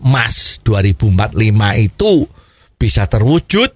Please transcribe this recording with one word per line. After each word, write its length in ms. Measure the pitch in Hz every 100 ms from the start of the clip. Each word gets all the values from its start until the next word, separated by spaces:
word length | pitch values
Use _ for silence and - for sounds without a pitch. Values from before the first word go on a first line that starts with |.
emas 580 | 127 131 113 - - -
dua 200 | - 101
ribu 260 | 98 95 107
empat 240 | 92 107
puluh 160 | - 110
lima 240 | 104 101 101
itu 480 | 101 - 214 170 - - _ _ _ -
bisa 300 | 113 - 98
terwujud 640 | 110 117 165 - 202 262